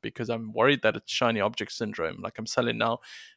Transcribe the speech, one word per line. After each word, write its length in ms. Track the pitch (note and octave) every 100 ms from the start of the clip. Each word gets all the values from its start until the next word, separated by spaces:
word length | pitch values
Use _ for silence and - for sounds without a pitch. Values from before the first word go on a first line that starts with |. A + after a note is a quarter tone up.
because 280 | A2 - A#2
I'm 220 | A2+ A2
worried 300 | A2+ B2+ C#3+
that 140 | A2 G#2
it's 160 | -
shiny 300 | - A#2+ A2
object 320 | G#2 - G#2
syndrome. 440 | - G#2+ G2+ D#2+ F2
Like, 180 | F#2+ -
I'm 80 | A2+
selling 320 | - A#2+ A2+
now 200 | A2+ A#2 - - -